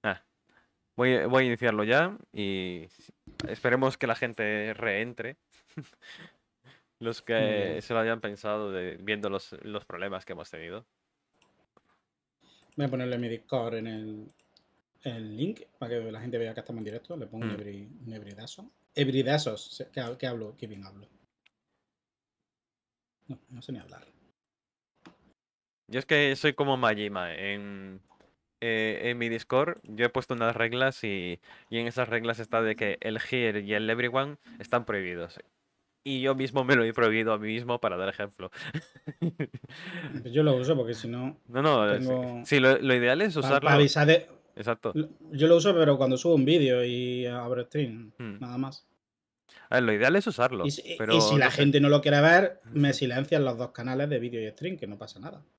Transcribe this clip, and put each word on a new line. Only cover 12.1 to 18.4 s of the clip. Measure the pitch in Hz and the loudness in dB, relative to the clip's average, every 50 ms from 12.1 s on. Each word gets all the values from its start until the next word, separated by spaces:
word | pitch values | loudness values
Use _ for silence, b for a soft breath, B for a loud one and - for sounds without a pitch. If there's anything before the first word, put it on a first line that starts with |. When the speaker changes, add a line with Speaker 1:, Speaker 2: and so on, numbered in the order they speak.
| _ _ _ _ _ _ b b b b b b _ | _ _ _ _ _ _ b b b b b b _
Speaker 2:
Voy | - 143 | -4 -4
a | 131 | -2
ponerle | 131 127 127 123 123 120 | -2 -4 -4 -4 -4 -4
mi | 120 117 | -4 -6
Discord | 117 113 _ _ 139 127 117 117 117 | -8 -10 _ _ -4 -4 -4 -4 -6
en | 113 110 113 | -6 -6 -8
el, | 110 110 110 107 107 107 107 - _ _ _ _ _ _ _ _ _ _ _ _ _ _ | -10 -10 -10 -12 -12 -14 -16 -20 _ _ _ _ _ _ _ _ _ _ _ _ _ _
el | - 135 117 113 110 107 107 | -10 -10 -10 -8 -10 -12 -6
link | 110 147 190 226 - - _ _ _ | -4 -4 -4 -4 -8 -16 _ _ _
para | 127 117 120 117 | -8 -6 -6 -6
que | 113 113 | -6 -6
la | 110 110 | -10 -10
gente | 113 123 117 117 | -8 -6 -4 -4
vea | 117 113 110 | -4 -6 -8
que | 113 | -12
estamos | - - 120 113 | -12 -12 -12 -10
en | 110 | -10
directo. | 104 104 117 _ - 170 | -10 -10 -12 _ -12 -12
Le | 156 113 | -12 -12
pongo | 101 110 113 117 | -12 -10 -8 -6
un | 110 | -6
Speaker 1:
Hmm. | 101 95 | -6 -8
Speaker 2:
ebri-, | 104 101 101 98 101 117 143 - 120 | -10 -12 -14 -14 -16 -18 -20 -18 -16
un | 113 | -16
ebridazo. | 110 107 101 101 98 101 | -16 -14 -16 -16 -18 -18